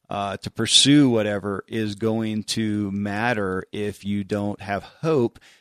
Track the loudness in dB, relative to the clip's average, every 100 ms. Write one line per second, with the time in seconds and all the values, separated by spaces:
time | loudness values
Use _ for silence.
0 | -10 -6 -6 -6 -10 -4 2 4 8 8
1 | 6 4 2 -2 -4 -6 -6 -4 -4 -2
2 | -2 0 -2 -4 -4 -2 -2 0 -2 -4
3 | -4 -2 -2 -2 -2 -4 -6 -6 -6 -6
4 | -6 -4 -2 -4 -4 -6 -6 -6 -8 -8
5 | -2 0 0 -4 -20 _